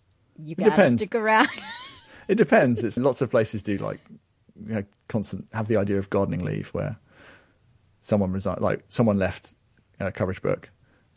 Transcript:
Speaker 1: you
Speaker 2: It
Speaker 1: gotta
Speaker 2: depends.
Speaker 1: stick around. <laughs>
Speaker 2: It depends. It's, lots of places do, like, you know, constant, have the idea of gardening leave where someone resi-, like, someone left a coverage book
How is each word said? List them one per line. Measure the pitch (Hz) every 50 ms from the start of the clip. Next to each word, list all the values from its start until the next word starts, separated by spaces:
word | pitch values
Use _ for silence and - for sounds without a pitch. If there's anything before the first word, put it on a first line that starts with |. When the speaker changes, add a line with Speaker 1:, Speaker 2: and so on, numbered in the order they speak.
| _ _ _ _ _ _ _ -
Speaker 1:
you | 156 151
Speaker 2:
It | 165 -
Speaker 1:
gotta | 190 220
Speaker 2:
depends. | 156 180 190 139 120 117
Speaker 1:
stick | 214 180 -
around. | 233 214 220 220 220 254 -
<laughs> | - - - 855 932 960 1017 1077 1077 - - - - - - -
Speaker 2:
It | 196
depends. | 220 214 - 262 226 160 123 120 107 120
It's, | 107 - -
lots | 127 139 123 -
of | 135 117
places | - 120 110 - - 104 -
do, | - 101 95
like, | - - 52 - _ - - - _ _ _ _ _ _ _ - 107 107
you | 110
know, | 107 101 - _ _ _ -
constant, | - 110 98 - - 95 - - -
have | 110 113 110
the | 113 104
idea | 101 101 98 98
of | 95 -
gardening | - 98 98 98 101 98 92
leave | 101 104 104 101 -
where | - 92 95 101 110 - _ _ _ - - - - - _ _ _ _ _ _ _ _ _ _ _ _
someone | - - - 104 98 92 92
resi-, | 95 98 95 90 -
like, | - 95 - - - -
someone | - - 120 113 101 98
left | 92 90 - - - - - _ _ _ _ _ _ _ _ -
a | 101 95
coverage | - - 104 92 92 -
book | - 98 95 - - - _ _ _ _ _ _ _ _ _